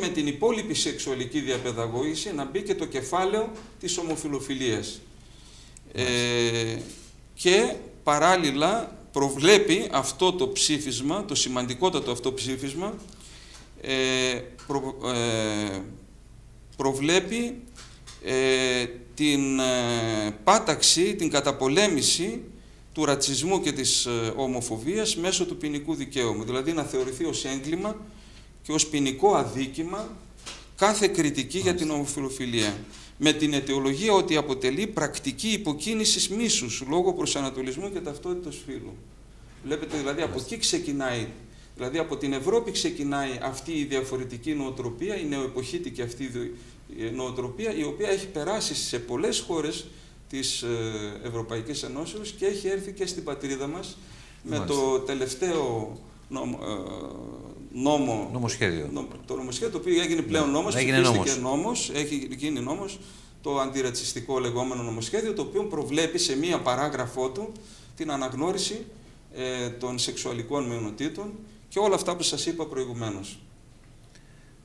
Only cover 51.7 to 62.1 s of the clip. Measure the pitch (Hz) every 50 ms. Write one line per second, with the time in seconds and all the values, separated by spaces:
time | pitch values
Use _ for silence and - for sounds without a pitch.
51.7 | 143 - 135 127 127 143 165 - - 214 208 - - - 190 202 202 202 - 190
52.7 | 196 190 - 202 190 - 185 180 - 170 151 151 135 - 143 135 135 131 139 143
53.7 | 160 185 196 - - - - - - - - - - - - - - 147 95 170
54.7 | 143 139 135 135 131 127 - - 139 131 131 127 - - 185 180 170 156 139 123
55.7 | 117 113 107 - - - - - - - - - 135 131 131 123 - - 65 90
56.7 | 107 95 92 95 98 98 76 65 - 60 58 58 64 60 57 - - - - -
57.7 | - 123 131 143 151 143 131 120 113 107 95 - 113 127 120 110 - - 110 92
58.7 | 82 80 73 73 73 71 - - - - - - 131 131 127 127 120 - 226 -
59.7 | - 156 160 180 175 170 175 160 170 160 139 - 156 160 151 139 139 156 - -
60.7 | - 127 131 131 135 131 131 127 117 101 95 - 131 123 123 131 139 147 180 226
61.7 | - - - - - 147 151 147